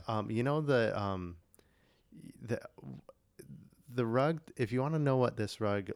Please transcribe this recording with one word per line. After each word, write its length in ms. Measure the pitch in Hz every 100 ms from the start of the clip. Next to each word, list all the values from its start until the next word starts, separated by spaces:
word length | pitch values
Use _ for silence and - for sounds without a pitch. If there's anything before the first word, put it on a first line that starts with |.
| -
Um, 240 | 110 104
you 100 | 113
know 180 | 131 147
the, 380 | 147 127 113 -
um, 360 | 101 95 87 82 _ _ _ _ _ _ _ - - -
the, 180 | 113 117 - - - 131 - - _ - - - - _ -
the 120 | 123 117
rug, 340 | 120 147 160 - -
if 140 | 113
you 100 | 123
wanna 180 | 135 160
know 180 | 143 131
what 200 | 123 113
this 240 | 107 -
rug 300 | 107 101 98